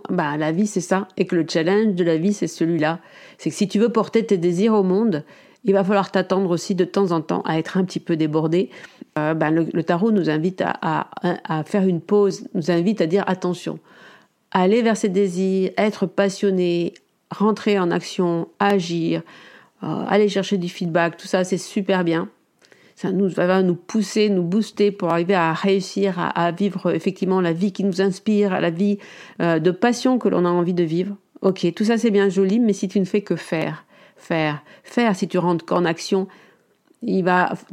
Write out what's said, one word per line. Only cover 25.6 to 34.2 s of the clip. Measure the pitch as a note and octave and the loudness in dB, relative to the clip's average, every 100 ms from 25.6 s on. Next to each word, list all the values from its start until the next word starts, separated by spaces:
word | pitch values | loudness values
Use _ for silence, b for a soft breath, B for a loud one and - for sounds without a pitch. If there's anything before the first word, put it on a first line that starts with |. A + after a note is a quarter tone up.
| G3 G3 F#3 G3 G3 F3 | 0 0 -2 -2 -2 -2
à, | E3+ | -4
à | - E3+ | 0 -2
vivre | E3+ G3+ F#3 F3 | 0 -2 0 -2
effectivement | E3 G3 F#3 F#3 F#3+ | 0 -2 -2 0 0
la | F3 | 0
vie | E3 G3 | 0 -2
qui | F#3+ G3 | 0 -2
nous | F3 | 0
inspire, | G3 F#3+ - G#3 G3+ F#3 | 0 0 0 2 2 0
la | E3+ | -2
vie, | E3 G#3 G3+ B B B - | 0 0 0 B B B -2
euh, | E3+ D#3+ | 0 2
de | E3+ | 0
passion | F3+ A#3+ A#3+ B3+ B3+ | 2 0 2 0 2
que | G3+ | 2
l'on | F3+ | 2
a | F3 | 2
envie | F3 E3+ | 2 0
de | F3 | 0
vivre. | E3 E3+ F#3+ G3 _ - | 0 0 -4 -8 _ -2
Ok, | F#3+ F#3 F3 | -2 0 -2
tout | E3+ G#3+ | 0 0
ça | A3+ | 2
c'est | A#3 | 2
bien | G3+ G3 | 4 4
joli, | F#3 F#3+ A3+ | 2 2 2
mais | A#3 | 2
si | G3 F#3+ | 0 -2
tu | G3+ | 0
ne | F3+ | 0
fais | G#3+ | -2
que | G3+ E3+ | -2 -6
faire, | - D#3+ D#3 D3+ - b b | -4 -4 -4 -6 -16 b b
faire, | _ | _